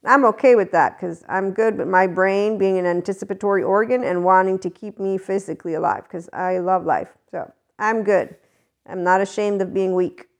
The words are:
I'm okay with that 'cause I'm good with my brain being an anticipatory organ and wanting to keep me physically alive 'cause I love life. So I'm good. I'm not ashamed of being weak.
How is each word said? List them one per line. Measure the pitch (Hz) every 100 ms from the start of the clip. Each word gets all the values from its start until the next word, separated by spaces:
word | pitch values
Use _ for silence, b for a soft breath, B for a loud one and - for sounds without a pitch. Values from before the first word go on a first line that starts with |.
I'm | - 277 247
okay | 214 262 240
with | 185
that | 170 139 -
'cause | 180 165 -
I'm | 190 196
good | 196 220 208
with | 143
my | 185 190
brain | 170 190 196 208 214
being | 190 190
an | 180
anticipatory | 175 175 196 202 196 202 196
organ | - 196 226 247
and | 247 180
wanting | 180 185 190 190
to | 185
keep | - 214 -
me | 196 190
physically | 190 196 190 165 175
alive | 160 160 - -
'cause | 175 170
I | - 185 185
love | 180 185
life. | 165 110 - _ _
So | 175 - _ _ -
I'm | 214 226
good. | 202 196 - - _ _ _ _ -
I'm | 185
not | 175 190
ashamed | 196 - 208 202
of | 185
being | 190 190
weak. | 185 180 - -